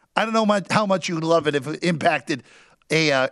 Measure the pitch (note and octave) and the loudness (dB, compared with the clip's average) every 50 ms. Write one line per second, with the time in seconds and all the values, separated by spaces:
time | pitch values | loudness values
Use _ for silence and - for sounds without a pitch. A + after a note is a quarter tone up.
0 | _ _ - - G#3+ A3 A3 A3+ A3 G#3 G#3 G3+ - - - G#3 G#3+ G3 F#3+ F#3 | _ _ -2 -2 0 0 0 0 2 2 0 0 -2 -2 0 0 0 0 0 -2
1 | - - F3 D#3+ D#3+ D#3+ E3 E3 D3 D3+ C#3+ C#3+ B2 D3 D#3 - E3 F3+ F3 C#3 | -2 -4 -6 -2 0 2 2 2 2 2 0 -2 -2 -6 -6 -4 -2 -2 -2 0
2 | - E3+ D#3 C#3 - - D3+ A#2+ - - - - - _ _ _ _ - D3 D#3+ | 0 0 0 -2 -2 -4 -6 -6 -8 -12 -20 -20 -20 _ _ _ _ -2 0 2
3 | D#3+ D3+ C#3 C3 C3 - | 2 2 2 2 0 0